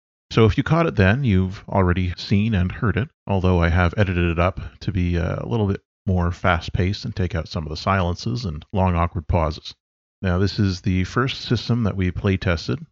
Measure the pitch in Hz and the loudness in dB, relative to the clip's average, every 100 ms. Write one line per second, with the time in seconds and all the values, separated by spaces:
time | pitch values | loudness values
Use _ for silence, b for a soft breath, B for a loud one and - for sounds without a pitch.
0 | _ _ _ 117 110 - - 165 170 - | _ _ _ 4 4 4 2 2 2 4
1 | 95 127 131 92 92 98 - 98 90 87 | 4 4 4 2 2 -4 -4 0 2 2
2 | 90 - - 98 110 95 90 - 110 92 | -2 -4 0 2 2 2 0 0 -2 -2
3 | 143 _ - 98 92 87 85 90 87 - | -4 _ -2 0 4 4 4 4 2 2
4 | 95 87 87 82 90 - - - - 92 | 0 2 0 2 0 -2 -14 -10 -6 -2
5 | 87 85 90 95 - 117 101 98 _ _ | 0 0 -2 -4 -4 -2 -2 -2 _ _
6 | 101 90 87 - 95 85 - - 92 - | -2 0 0 0 0 0 -2 -2 -2 -2
7 | 120 - 90 82 76 90 76 78 98 98 | -8 -4 -4 -4 -6 -8 -8 -6 -2 0
8 | 87 87 113 120 98 73 - 92 92 85 | 0 -2 -6 -6 -6 -8 -6 0 2 2
9 | 85 87 - 87 78 76 - - _ _ | 0 -2 -2 0 0 -4 -14 -20 _ _
10 | _ _ 95 90 98 - 98 87 - 92 | _ _ -2 0 0 0 0 0 -2 0
11 | 90 123 127 - - 117 - 120 101 95 | 0 -2 -2 -4 -2 -2 0 -2 0 0
12 | 90 - 101 95 95 80 - 139 160 | -2 -2 -2 0 0 -2 -4 -8 -8